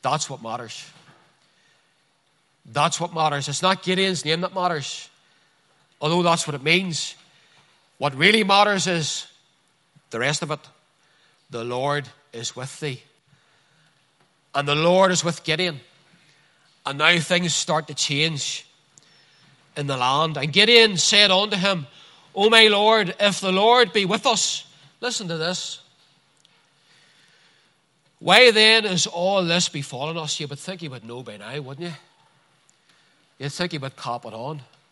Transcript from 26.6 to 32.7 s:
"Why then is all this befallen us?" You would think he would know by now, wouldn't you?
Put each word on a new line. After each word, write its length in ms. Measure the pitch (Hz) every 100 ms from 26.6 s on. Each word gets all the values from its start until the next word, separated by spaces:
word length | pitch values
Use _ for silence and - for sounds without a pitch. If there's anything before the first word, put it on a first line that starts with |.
| _ _ _ _ _ _ _ _ _ _ _ _ _ _ _ _
"Why 320 | 170 208 254
then 340 | 214 220 226
is 220 | 214 180 -
all 380 | 175 185 196
this 240 | 170 175 170
befallen 500 | 151 139 123 151 165
us?" 220 | 151 -
You 80 | 143
would 100 | 143
think 220 | - 185
he 80 | 160
would 160 | 127
know 180 | 113 120
by 140 | 117 104
now, 240 | 104 143
wouldn't 280 | 131 139 175
you? 80 | 147 _ _ _ _ _ _ _